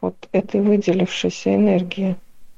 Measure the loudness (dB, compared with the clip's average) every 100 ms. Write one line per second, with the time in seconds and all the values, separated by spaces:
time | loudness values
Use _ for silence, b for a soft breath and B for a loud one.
0 | -8 -8 -4 -2 0 0 2 2 2 0
1 | 0 -2 -4 -2 0 2 4 2 0 -4
2 | -4 -4 -10 -20 -20